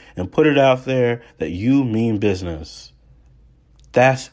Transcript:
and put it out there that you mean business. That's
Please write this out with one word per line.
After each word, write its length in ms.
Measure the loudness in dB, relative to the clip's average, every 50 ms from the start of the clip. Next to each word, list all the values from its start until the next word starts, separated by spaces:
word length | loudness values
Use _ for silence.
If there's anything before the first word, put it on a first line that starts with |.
| -20 -18 -12
and 160 | -10 -10 -4
put 140 | -2 0 2
it 140 | 2 4 4
out 260 | 4 4 2 2 -2
there 380 | -4 -2 0 0 0 -2 -4 -8 -16 _ _
that 100 | -8 -8
you 340 | -6 -4 0 0 2 2 0
mean 360 | 0 -2 -2 0 0 -2 0
business. 720 | 0 -2 -2 -2 -4 -8 -10 -10 -12 -16 -18 -20 -20 -20 _ _ _ _ -20 _ _ _ _ _ _ _ _ _ _ _ _ _ _ -4 0
That's 360 | 2 2 2 2 0 -6 -14